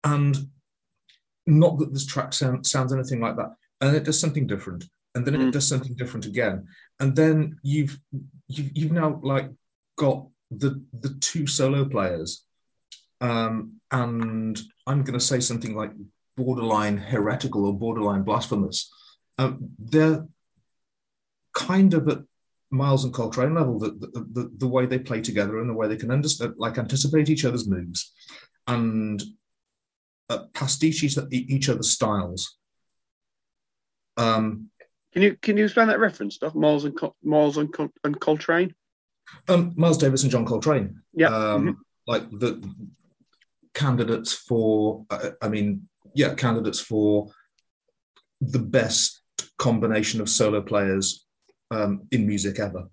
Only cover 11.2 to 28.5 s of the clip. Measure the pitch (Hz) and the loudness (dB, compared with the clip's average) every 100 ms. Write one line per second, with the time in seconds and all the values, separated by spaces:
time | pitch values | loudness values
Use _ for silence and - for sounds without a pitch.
11.2 | - 170 143 - 131 139 139 120 92 85 | -4 -2 -2 0 2 2 0 0 -2 -2
12.2 | 80 - _ _ _ _ _ - _ _ | -6 -10 _ _ _ _ _ -20 _ _
13.2 | 120 117 113 113 - - _ 131 120 117 | -2 -2 -2 -4 -10 -18 _ -2 -2 -2
14.2 | 113 110 110 107 - _ - 139 135 123 | -4 -4 -4 -6 -12 _ -4 -2 0 0
15.2 | - 127 123 117 117 107 104 104 98 _ | 0 0 0 -4 -6 -6 -8 -10 -20 _
16.2 | _ - 127 123 113 107 104 101 95 120 | _ -6 -4 -2 0 0 2 -2 -2 -2
17.2 | 104 - - 104 101 101 117 113 104 98 | 0 -2 -4 0 0 0 -4 -2 0 0
18.2 | 98 110 - 110 95 - - _ - _ | 0 -2 -2 -2 -2 -4 -8 _ -20 _
19.2 | _ - 131 - - - 113 156 156 156 | _ -2 -2 -2 -12 -14 2 4 4 2
20.2 | - _ _ _ _ _ _ _ _ _ | -4 _ _ _ _ _ _ _ _ _
21.2 | _ _ _ - - 190 190 170 147 - | _ _ _ -8 0 6 6 6 2 -2
22.2 | - _ _ _ _ 131 139 135 135 123 | -8 _ _ _ _ -2 2 2 0 -4
23.2 | 113 113 131 165 139 107 104 - - 117 | -4 0 0 2 0 0 -4 -6 -12 -12
24.2 | - 113 - 98 131 127 127 127 131 113 | -8 -8 -8 -4 0 2 2 -2 -4 -6
25.2 | 110 101 101 110 120 113 107 107 113 131 | -2 -2 -2 -2 -4 -2 -2 -2 0 0
26.2 | 147 - 120 - 113 120 117 135 139 156 | 0 -2 -4 -4 -4 -4 -2 0 2 4
27.2 | 147 151 131 120 104 90 87 90 - _ | 4 2 0 -2 -2 -4 -4 -8 -8 _
28.2 | - - - | -20 -20 -20